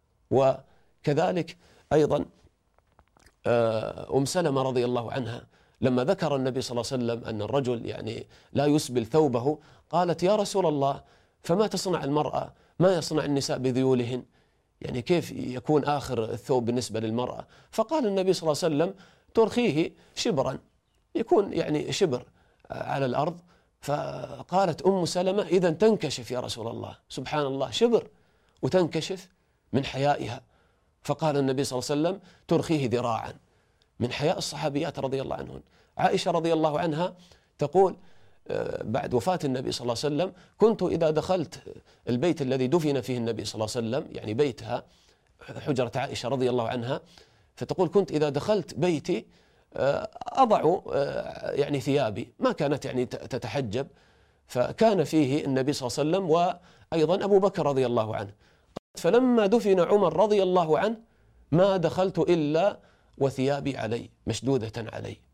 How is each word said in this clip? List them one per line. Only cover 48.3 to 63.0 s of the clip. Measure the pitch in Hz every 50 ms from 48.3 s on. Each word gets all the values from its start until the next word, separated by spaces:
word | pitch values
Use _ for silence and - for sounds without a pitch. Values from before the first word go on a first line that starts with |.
| 135 131 - - 214 208 156 - -
بيتي، | - 151 180 170 143 - - 165 220 220 - _ _ _ _ _ _ _ _ -
آه، | - - 135 143 - - - - - - -
أضع، | - - 262 226 214 170 - 151 185 - - - -
آه، | 139 139 143 135 - - - - - - -
يعني | - - 139 147 143 139
ثيابي"، | - 147 135 143 131 107 101 98 120 - - -
ما | 214 262
كانت | 214 - 160 139 143 127 -
يعني | 127 - 127 123
ت-، | 117 -
تتحجب، | - - - - 123 - 110 101 143 139 110 95 120 139 - - _ _ _ _ _ _ _ _ _ _ _
فكان | - 127 123 - - - 226 226 208 180 147
فيه | 139 - 156 151 127 135 156 -
النبي | 139 135 131 127 135 143
صلى | - 135 120
الله | 110 - 143 151 170 196
عليه | 196 170
وسلم | 156 170 170 185 - - - - - _ - _ -
وأيضًا | 165 151 151 175 196 -
أبو | 196 202 196
بكر | 190 196 190 180 151
رضي | 143 139 135 131
الله | 120 120 117 110 107 107
عنه. | - 107 104 - - _ _ _ _ _ _ _ - - _ _
"فلما | - - 170 196 240 262 254 240 233 208
دفن | 190 220 240 190 208 196 185
عمر | 170 170 196 208 196 170 156 165
رضي | 208 214 208 202 190
الله | 185 180 180 170 156 156 -
عنه | 185 214 226 220 - _ _ _ _ _ _ _ _ _
ما | - 165 185 202 190 190
دخلت | 165 160 - 180 190 190 - 170
إلا | 151 156 175 165 151 143 151 160 185 208 - - - _ _ _